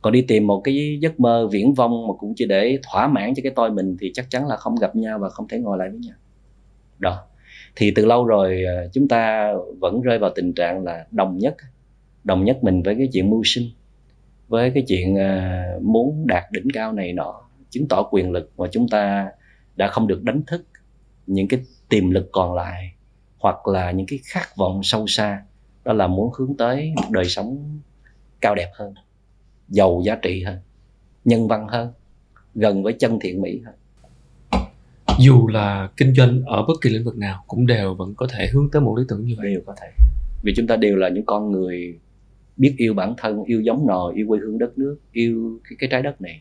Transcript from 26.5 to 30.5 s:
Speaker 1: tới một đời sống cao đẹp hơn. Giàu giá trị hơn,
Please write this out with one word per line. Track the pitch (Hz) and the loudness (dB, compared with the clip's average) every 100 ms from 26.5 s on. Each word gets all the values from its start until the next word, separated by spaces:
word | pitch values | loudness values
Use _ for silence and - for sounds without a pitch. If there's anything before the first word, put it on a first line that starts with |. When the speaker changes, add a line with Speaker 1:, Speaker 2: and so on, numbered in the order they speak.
| 135 | -2
Speaker 1:
tới | 120 131 156 156 | 0 0 -2 -4
một | - | -2
đời | 143 | 0
sống | 90 - 107 139 147 151 - _ - _ _ _ | 0 -4 -6 -8 -10 -14 -16 _ -20 _ _ _
cao | 113 | 0
đẹp | 101 85 | 0 -4
hơn. | - 104 101 _ _ _ _ _ _ _ | -10 -14 -14 _ _ _ _ _ _ _
Giàu | 98 95 87 | 4 4 4
giá | 95 | 0
trị | 110 92 95 | -2 -4 -4
hơn, | 98 | -6